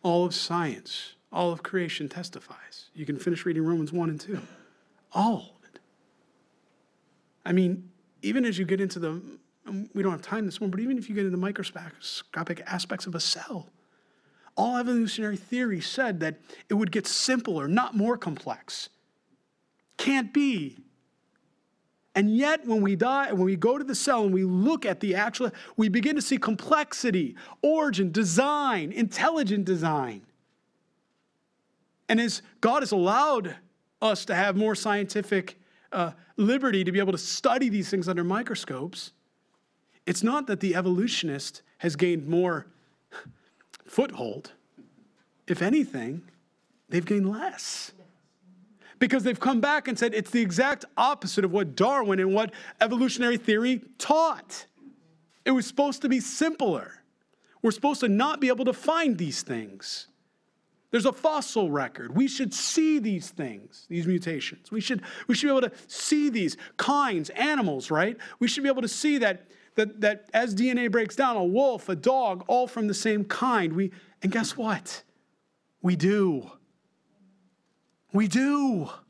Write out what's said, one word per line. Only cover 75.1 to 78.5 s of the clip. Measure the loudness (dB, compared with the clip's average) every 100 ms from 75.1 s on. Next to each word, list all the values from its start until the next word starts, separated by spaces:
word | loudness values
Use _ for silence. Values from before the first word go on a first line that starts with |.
| _ _ _ _ _ _ _
We | 0 2
do. | 4 4 2 0 -6 -20 _ _ _ _ _ _ _ _ _ _ _ _ _ _ _
We | 2 4
do. | 4 2